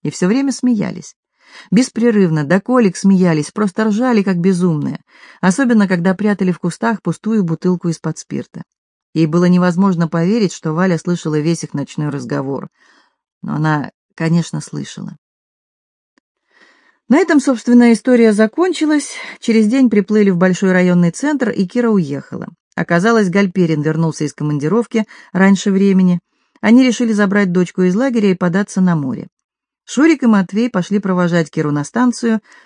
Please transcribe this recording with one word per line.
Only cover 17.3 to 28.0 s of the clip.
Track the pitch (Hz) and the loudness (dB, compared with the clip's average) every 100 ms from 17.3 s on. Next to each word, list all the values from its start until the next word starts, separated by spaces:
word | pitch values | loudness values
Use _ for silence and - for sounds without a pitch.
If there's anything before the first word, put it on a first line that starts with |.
| 311 | 2
собственно, | 277 240 - 240 240 | 2 -2 2 4 6
история | 226 - 247 226 | 2 2 4 4
закончилась. | 208 220 - 370 330 302 302 - - - - | 4 0 0 -2 0 0 0 -2 -14 -16 -8
Через | - 220 214 | 0 2 2
день | 269 254 | 4 4
приплыли | 208 190 214 202 | 2 2 2 2
в | 175 | 2
большой | 185 180 190 | 2 2 2
районный | 180 180 175 170 | 2 4 4 2
центр, | - 285 294 214 | 0 -4 -2 -2
и | - | -2
Кира | 185 240 233 | -2 -2 0
уехала. | 208 143 139 - 135 - _ _ | 0 -2 -8 -10 -14 -14 _ _
Оказалось, | - 175 170 214 226 190 | -10 -2 0 2 2 2
Гальперин | 185 202 185 170 156 | 0 0 0 0 0
вернулся | 147 151 165 - | -2 -2 -2 -2
из | 147 | -8
командировки | - 151 147 151 214 233 226 214 - - | -6 -4 -4 -2 -2 -2 -4 -6 -12 -8
раньше | 185 190 196 208 | 2 2 2 0
времени. | 196 196 190 185 175 _ _ _ _ | 2 2 4 2 0 _ _ _ _
Они | 208 240 | 4 4
решили | 254 226 240 | 4 0 -2
забрать | 208 202 202 196 | 0 0 0 0
дочку | 175 175 - | 0 -2 0
из | 185 | 0
лагеря | 190 | 0